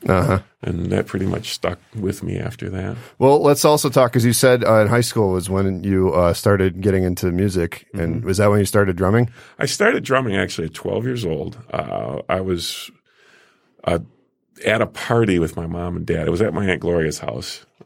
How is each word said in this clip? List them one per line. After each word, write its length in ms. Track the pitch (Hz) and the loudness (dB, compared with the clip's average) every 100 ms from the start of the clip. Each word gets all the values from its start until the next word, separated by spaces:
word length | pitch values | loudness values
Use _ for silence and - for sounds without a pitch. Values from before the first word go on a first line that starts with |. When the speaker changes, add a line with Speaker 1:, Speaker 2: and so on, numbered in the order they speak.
| - | 0
Speaker 1:
Uh-huh. 320 | 92 87 95 - _ | 2 2 0 -2 _
Speaker 2:
And 240 | - 87 90 | -8 -4 -2
that 140 | 95 - | -2 -2
pretty 220 | 98 95 | -4 -4
much 220 | 90 113 | -4 -8
stuck 260 | - 90 90 _ 110 | -6 -6 -6 _ -8
with 280 | 98 98 | -6 -6
me 160 | 113 92 | -6 -6
after 300 | - - 98 | -8 -10 -10
that. 260 | 95 95 120 - - | -8 -8 -10 -12 2
Speaker 1:
Well, 220 | 131 147 | 4 6
let's 200 | 139 143 | 4 4
also 260 | 156 151 143 | 4 2 2
talk, 240 | 135 120 | 2 4
'cause 120 | 127 117 | 4 2
you 80 | |
said, 300 | 113 131 123 | 4 4 4
uh, 180 | 110 110 | 4 4
in 60 | 104 | 4
high 140 | 120 | 2
school 300 | 120 117 98 | 0 0 0
was 160 | 92 87 | 0 -2
when 320 | 95 98 92 | -2 0 -2
you, 280 | 98 95 92 | 0 2 2
uh, 200 | 87 87 | 4 2
started 480 | 82 107 101 92 87 | 2 2 2 2 0
getting 220 | 98 95 | 0 2
into 280 | 92 90 92 | 0 0 -2
music. 560 | 87 101 92 82 - _ | 0 0 0 -2 -6 _
And 240 | 98 82 117 | -6 -4 -4
Speaker 2:
Mm-hmm. 80 | 95 | -2
Speaker 1:
was 100 | 95 | 2
that 120 | 104 | 4
when 100 | 104 | 4
you 60 | 95 | 4
started 300 | 107 98 87 | 2 2 2
drumming? 340 | 92 113 120 - - - | 2 4 2 -4 -16 -6
Speaker 2:
I 60 | - | -4
started 360 | - 208 277 | 0 0 0
drumming, 320 | 123 131 123 98 | 0 0 0 -2
actually, 300 | 92 - 80 | -2 -4 -8
at 60 | |
twelve 320 | - 92 98 123 | -6 -6 -4 -4
years 200 | 123 90 | -4 -4
old. 320 | 76 90 - - | -4 -6 -12 -10
Uh, 500 | 78 57 50 57 69 - | -6 -4 -6 -6 -6 -2
I 140 | 92 | -2
was, 480 | 95 87 - - - _ _ _ _ _ _ _ _ _ | 0 -4 -4 -10 -14 _ _ _ _ _ _ _ _ _
uh, 160 | - 87 80 _ _ _ _ - - | -2 -2 -4 _ _ _ _ -6 0
at 160 | 110 | 0
a 60 | 110 | 0
party 500 | - - 117 107 87 | -6 -2 2 2 2
with 160 | 78 85 | 0 -4
my 120 | 85 | -8
mom 280 | 85 87 87 | -8 -6 -6
and 80 | 82 | -4
dad. 200 | 82 78 | -4 -2
It 40 | |
was 100 | 87 | 0
at 120 | 104 87 | 0 -2
my 100 | 98 | -2
Aunt 140 | 85 | -2
Gloria's 380 | 85 85 78 - | 0 -2 -2 -4
house. 460 | 73 60 - - _ _ | -8 -10 -10 -14 _ _